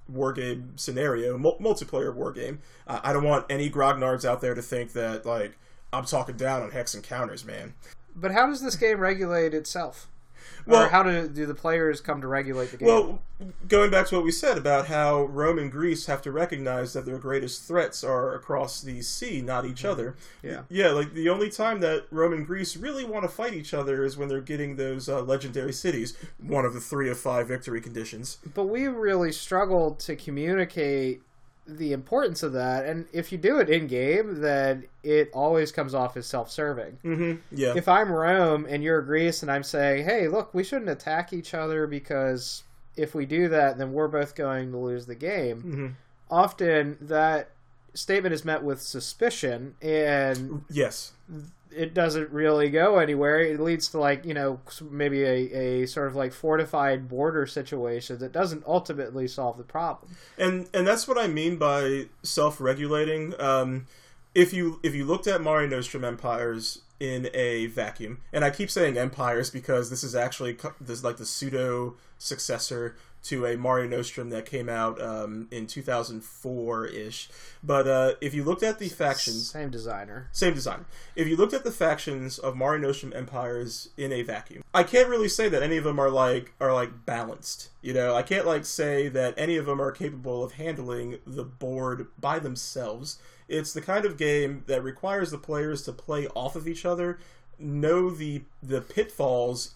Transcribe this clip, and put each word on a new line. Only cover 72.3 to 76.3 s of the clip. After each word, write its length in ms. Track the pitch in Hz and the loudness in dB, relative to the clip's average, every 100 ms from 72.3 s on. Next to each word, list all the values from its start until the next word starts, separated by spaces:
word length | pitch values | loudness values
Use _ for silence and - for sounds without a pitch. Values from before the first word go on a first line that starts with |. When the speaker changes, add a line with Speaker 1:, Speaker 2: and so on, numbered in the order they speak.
| 139 - 117 - 123 117 - - - | -6 -4 -2 -4 -4 -6 -10 -20 -16
Speaker 1:
to 220 | - 135 120 | -6 -2 -2
a 120 | 120 | 0
Mare 280 | 127 127 120 | 2 2 0
Nostrum 420 | 120 120 - 120 | -2 -4 -8 -8
that 160 | 110 - | -8 -6
came 240 | 135 120 | -6 -4
out, 320 | 113 113 113 | -2 -2 -2
um, 460 | 117 110 107 107 113 | -6 -6 -6 -8 -10
in 160 | 120 110 | -10 -10
two 140 | 143 | -8
thousand 420 | 131 120 117 113 | -4 -2 -4 -8
four-ish. 1080 | - | -14